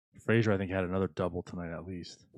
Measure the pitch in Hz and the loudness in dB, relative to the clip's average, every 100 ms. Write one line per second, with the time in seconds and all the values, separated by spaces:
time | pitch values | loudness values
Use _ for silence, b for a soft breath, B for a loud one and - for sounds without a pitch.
0 | _ - - 113 110 98 98 95 90 95 | _ -8 2 4 4 2 2 0 0 0
1 | 95 - 90 87 - 90 85 80 85 90 | 0 0 -2 -2 -6 -8 -8 -8 -8 -10
2 | 85 - _ | -12 -16 _